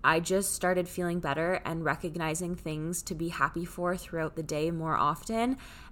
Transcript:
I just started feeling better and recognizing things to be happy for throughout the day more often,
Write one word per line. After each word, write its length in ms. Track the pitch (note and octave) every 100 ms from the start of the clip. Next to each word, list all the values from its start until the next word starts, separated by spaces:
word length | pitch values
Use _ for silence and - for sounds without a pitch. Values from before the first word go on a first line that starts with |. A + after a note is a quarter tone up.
I 180 | C3+ D#3+
just 320 | E3 F#3+ G3
started 340 | - F3+ F3+ F3
feeling 320 | - F3 F3
better 440 | E3+ C#3 E3+ F#3
and 180 | - E3
recognizing 720 | D3+ D3 F3 E3 D#3+ D#3+ F3+ F3+
things 440 | E3 D#3 D#3 F3
to 100 | -
be 140 | D#3+ E3
happy 360 | - C#3+ E3
for 320 | E3+ - F3 F3+
throughout 400 | - E3 D#3 D#3
the 60 |
day 280 | D#3 D3 D#3+
more 260 | E3 D#3+ D#3
often, 600 | C#3+ D#3 - A3+ A#3+ C4 - - -